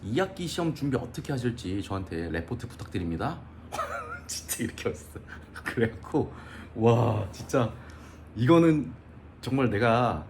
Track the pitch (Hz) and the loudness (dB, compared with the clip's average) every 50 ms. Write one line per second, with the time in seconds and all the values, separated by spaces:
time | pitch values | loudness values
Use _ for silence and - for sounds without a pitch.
0 | - 95 113 147 190 185 190 - 180 160 - - 175 165 151 - - 143 127 120 | -4 -2 0 0 0 0 -2 -6 -6 -6 -2 -2 0 -2 -2 -2 -2 0 0 0
1 | 123 123 - - 147 - 147 131 120 123 120 123 - 87 92 101 95 - 95 95 | -2 -4 -10 -10 -6 -4 -4 0 0 -2 -2 -2 -4 -4 -4 -4 -4 -4 -4 -4
2 | 92 - 85 82 85 82 80 82 82 - 127 - - - - - - - - - | -4 -4 -4 -4 -4 -4 -4 -4 -4 -4 -6 -8 -8 -10 -12 -12 -14 -8 -6 -4
3 | 87 82 82 80 104 131 - - - - - - - - - - - - - - | -4 -2 -2 -2 -4 -4 -4 -6 -12 -16 -16 -18 -16 -12 -8 -6 -6 -6 -6 -8
4 | - - - - - - - - - - - - - - - - - 104 95 - | -8 -8 -10 -12 -10 -8 -10 -10 -6 -6 -6 -4 -4 -4 -4 -4 -4 -4 -4 -4
5 | - - - - - - - - - - - - - - - - 113 113 - - | -10 -14 -14 -14 -14 -14 -16 -16 -16 -14 -16 -10 -8 -6 2 2 2 2 2 -4
6 | - - - 156 120 - - - - - - - - - - - 110 117 117 117 | -12 -2 0 0 0 0 -4 -14 -14 -14 -14 -14 -16 -12 -4 4 6 6 8 8
7 | 117 113 107 104 - - - - - - - 139 120 113 - - - - - - | 6 2 2 0 -2 -4 -8 -12 -10 0 2 2 2 2 -2 -8 -14 -16 -16 -16
8 | - - - - - - - 104 120 123 165 170 165 165 156 151 127 123 - - | -16 -18 -18 -18 -20 -14 -4 0 6 8 10 10 10 8 8 6 2 -2 -6 -12
9 | - - - - - - - - - - 123 135 135 120 101 101 117 117 113 120 | -16 -20 -20 -20 -20 -20 -20 -8 -4 -2 2 2 2 4 4 4 4 6 6 6
10 | 127 117 92 78 76 - | 6 4 2 0 -4 -10